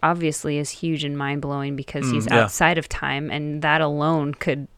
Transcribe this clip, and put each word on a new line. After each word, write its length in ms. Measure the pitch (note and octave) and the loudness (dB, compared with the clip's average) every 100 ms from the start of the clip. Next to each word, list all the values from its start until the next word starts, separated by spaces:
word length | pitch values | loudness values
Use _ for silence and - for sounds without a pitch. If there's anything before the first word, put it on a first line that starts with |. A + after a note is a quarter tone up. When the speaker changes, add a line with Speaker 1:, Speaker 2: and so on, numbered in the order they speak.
Speaker 1:
obviously 540 | D#3+ F3 E3 D3+ D#3+ D3 | 2 2 0 -2 -2 -2
is 120 | C#3+ | -4
huge 340 | - E3 D3+ | -4 -2 -2
and 140 | D3 C#3+ | -2 -4
mind-blowing 580 | C#3 C#3+ C#3+ C#3 C#3+ C#3 | -2 -2 -2 -4 -4 -6
because 300 | C3+ C#3+ C3+ | -6 -4 0
Speaker 2:
Mm, 80 | |
Speaker 1:
he's 140 | A#2 A2 | 0 2
Speaker 2:
yeah. 140 | A#2 | 4
Speaker 1:
outside 340 | G#2+ - E3 E3+ | 4 4 4 2
of 100 | - | -2
time, 400 | - C#3+ C#3 D3 | -4 -4 -2 -4
and 320 | D3 D3+ D3+ | -4 -4 -2
that 200 | D3+ D#3 | 2 4
alone 520 | D3+ D3 D3+ D#3+ C#3+ C#3+ | 4 2 2 2 0 -2
could 320 | - C#3 C#3 | -2 -2 -4